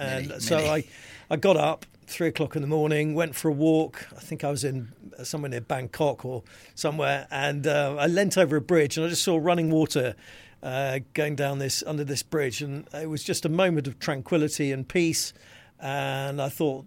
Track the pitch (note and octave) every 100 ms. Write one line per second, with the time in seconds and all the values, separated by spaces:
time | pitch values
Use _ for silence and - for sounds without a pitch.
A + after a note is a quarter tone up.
0 | C#3 C3 C#3 - - D#3+ D3+ D#3 - -
1 | - - - D#3 G3 D#3+ D3+ D#3+ - -
2 | - - E3 D#3+ C#3+ D#3+ C#3+ D#3 D3+ D3+
3 | D3+ D3+ E3 - D#3+ C#3+ D#3+ D#3+ D#3+ -
4 | - - - D#3 C#3+ C#3+ C#3 C3 A#2 -
5 | - - A#2+ D3+ C#3+ A#2+ A2 C3+ B2+ -
6 | D3+ C3+ B2+ B2+ - - - - D#3 D3+
7 | C#3 C#3 C#3 C#3 C#3+ C#3+ D3 D3 C#3+ D3
8 | D3+ F3 G3 F#3+ E3 D3+ - E3+ C#3+ D#3+
9 | E3 E3 - E3 D#3+ F3 D#3+ D#3+ D3+ D3+
10 | B2+ G#2 - - - - C3 C3 C#3 C3+
11 | B2+ - D3+ C#3+ C#3 C#3 C3+ - - D3+
12 | C#3+ C3 - D#3 C3+ A2+ D3 C#3 D#3+ D3
13 | D#3+ D3+ - E3+ D#3+ E3 F#3+ D#3+ C#3+ -
14 | - C3+ - E3+ D3+ - C#3+ C3+ C3 F#3
15 | E3 D3 - - - - - _ C#3 C#3
16 | C#3 C3+ C#3 C#3+ C3+ - D#3 C3+